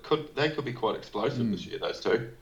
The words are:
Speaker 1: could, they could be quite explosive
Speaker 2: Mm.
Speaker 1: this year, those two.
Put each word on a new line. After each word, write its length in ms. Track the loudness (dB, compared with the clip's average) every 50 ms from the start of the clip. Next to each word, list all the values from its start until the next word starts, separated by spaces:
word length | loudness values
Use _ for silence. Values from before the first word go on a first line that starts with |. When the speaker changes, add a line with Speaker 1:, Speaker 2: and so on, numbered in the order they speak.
Speaker 1:
could, 340 | -2 0 0 0 0 0 0
they 140 | 2 2 2
could 140 | 2 0 -2
be 80 | -4
quite 220 | -2 0 0 0 0
explosive 500 | 0 -4 -6 -2 0 0 0 2 2 2
Speaker 2:
Mm. 40 | 2
Speaker 1:
this 160 | 0 0 -4
year, 120 | -6 -6 -4
those 180 | -2 -4 -4 -2
two. 280 | 2 2 2 2 2 -2 -10 -16